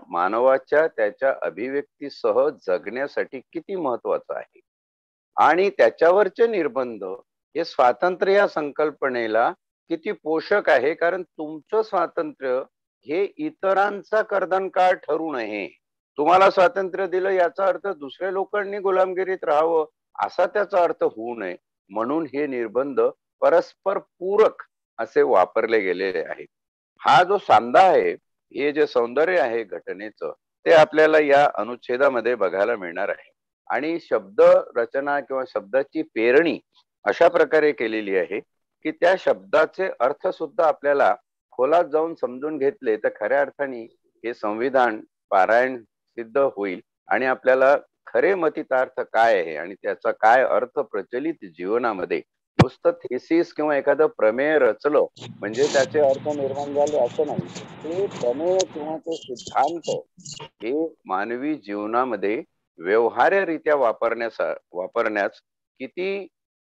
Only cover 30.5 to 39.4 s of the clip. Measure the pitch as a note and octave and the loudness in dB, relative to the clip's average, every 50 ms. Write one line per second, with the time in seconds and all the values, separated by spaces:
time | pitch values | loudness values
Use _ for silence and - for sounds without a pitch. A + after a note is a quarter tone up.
30.5 | _ _ _ D#3 E3 D#3 D#3 D3+ - D#3 D#3 D#3 D#3 D#3 D3+ C#3+ C#3 C#3+ D3 - | _ _ _ 4 6 6 6 6 4 4 4 6 6 4 4 6 6 6 6 4
31.5 | - - G#2 A2+ B2 A#2 - - B2 B2 C#3+ C#3 C3 A#2+ G#2+ A#2 B2 A2 G2 F2+ | 0 -2 -6 -8 -8 -12 -6 -6 -2 0 2 2 2 0 -2 -2 -2 0 -2 -2
32.5 | E2 F#2+ G2+ A2+ A#2+ G#2+ F#2 E2+ E2 F2+ G2+ F#2 E2+ - - _ _ _ _ _ | 0 0 0 0 -2 -4 -6 -10 -8 -6 -6 -6 -6 -8 -12 _ _ _ _ _
33.5 | _ _ _ - G#2 A#2+ C#3+ D#3+ E3+ D#3 - - C3+ A2+ G2 F#2+ G#2 C3 E3 F3 | _ _ _ -6 -6 -4 -4 -4 -6 -8 -4 -2 -4 -4 -4 -4 2 6 6 8
34.5 | F3+ F#3 - - - A#2 A#2 - - C#3 C#3 C#3+ C#3+ C#3+ C3 - C3+ C3 C3 B2+ | 6 6 2 0 -4 -4 -4 -2 -4 -6 -4 -2 -4 -4 -4 -4 -6 -6 -6 -6
35.5 | - G#2+ G2 G2 G#2+ C3+ C#3+ - _ D#3 D#3 - _ A2+ A2 A#2+ B2 D3 E3+ D#3+ | -8 -8 -8 -2 -2 -2 -2 -2 _ -8 -8 -6 _ 0 2 4 4 4 4 2
36.5 | A2+ - - _ _ _ _ _ _ _ - G2+ G2 - E3+ F3+ E3+ E3+ D#3 C#3+ | -2 -4 -10 _ _ _ _ _ _ _ -2 -2 2 4 4 4 4 4 2 2
37.5 | D#3 D#3 D3+ D3+ C#3 - B2 A2 A2 A2 G#2+ G2 F#2+ F#2 E2+ D#2 F#2+ A#2+ - _ | 2 2 2 2 0 0 -4 -4 -4 -4 -4 -2 -2 -2 -2 -2 -6 -8 -10 _
38.5 | _ _ _ _ _ _ _ D#3 D#3 - E3+ F3 F#3+ F3+ - - A#2+ F#2+ | _ _ _ _ _ _ _ -10 -4 0 2 2 2 2 0 -2 -2 -2